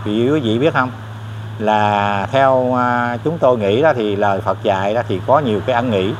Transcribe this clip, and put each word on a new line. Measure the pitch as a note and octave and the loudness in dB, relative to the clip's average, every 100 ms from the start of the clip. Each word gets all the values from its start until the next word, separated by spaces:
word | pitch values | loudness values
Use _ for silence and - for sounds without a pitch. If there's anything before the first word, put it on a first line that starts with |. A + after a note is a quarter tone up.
Vì | G#2 G#2+ A#2+ | -2 0 0
quý | D#3 | 0
vị | A#2+ A2+ | 0 0
biết | D3+ | 0
không, | C#3+ B2+ A#2 - - - - - - | 0 -2 -6 -14 -14 -12 -12 -12 -4
là | G#2+ G#2+ G#2 G#2 G2+ G2+ G2 | 0 2 2 2 0 -2 0
theo, | C3+ C3+ C3 B2+ B2+ | 2 4 4 2 0
à, | B2 A#2+ A#2+ A#2+ | 0 0 -2 -2
chúng | A2+ E3 | -4 0
tôi | C#3 B2 | 2 2
nghĩ | G2+ G#2+ | 2 2
đó | D#3 | 2
thì | B2+ G#2+ G2 | 2 0 0
lời | G#2 G2 | 0 0
Phật | G#2+ G2 | -2 -2
dạy | A2 F#2+ G2 | 0 0 0
đó | A2 A2+ | -2 -2
thì | G2 A2 | -4 2
có | C#3 | 2
nhiều | C#3 G#2 F2+ | 2 -2 0
cái | B2 | -2
ẩn | B2 | 0
ý | G#2 F#2+ - | 0 0 -4